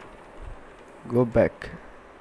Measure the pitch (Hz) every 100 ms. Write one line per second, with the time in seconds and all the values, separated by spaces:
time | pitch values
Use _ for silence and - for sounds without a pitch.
0 | - - - - - - - - - -
1 | - 120 123 117 87 - - 175 - -
2 | - -